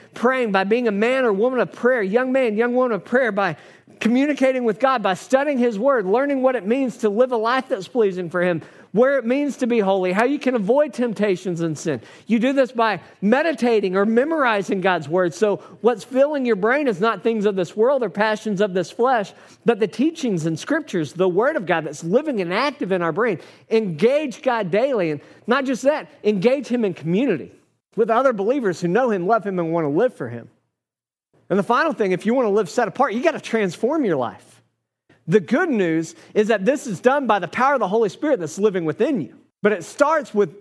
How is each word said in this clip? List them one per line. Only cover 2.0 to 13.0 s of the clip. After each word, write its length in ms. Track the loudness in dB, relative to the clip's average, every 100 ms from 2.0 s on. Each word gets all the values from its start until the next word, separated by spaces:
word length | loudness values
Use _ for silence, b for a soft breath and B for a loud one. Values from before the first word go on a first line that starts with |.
young 280 | 2 0 2
man, 240 | 0 0 0
young 200 | 0 2
woman 160 | 0
of 120 | -2
prayer, 280 | 0 0 2
by 260 | 0 -2 -4 B B B -4
communicating 640 | 0 2 2 2 2 2
with 160 | 0 0
God, 240 | 0 2
by 100 | 0
studying 440 | -4 -4 -4 -2 0
His 200 | 0 0
Word, 280 | 0 0 0
learning 360 | 0 0 0
what 140 | 0 0
it 100 | -2
means 320 | -2 -2 -2
to 120 | -2
live 220 | 0 0
a 60 | 0
life 300 | 0 -2 -2
that's 200 | -6 -4
pleasing 420 | 0 0 -2 -4
for 120 | -2
Him, 200 | 0 -2 -6 B B
where 260 | 2 2 2
it 80 | 0
means 320 | -2 -2 -2
to 100 | 0
be 120 | 2
holy, 320 | 2 0 0
how 140 | 0 0
you 140 | 0
can 160 | -2 0
avoid 380 | 2 2 0
temptations 680 | -2 -4 -2 -2 -2 -4 -4
and 160 | -4 -4
sin. 240 | -6 -6 -8 B B
You 140 | 0
do 140 | 2
this 180 | 2 0
by 300 | 0 -2 -2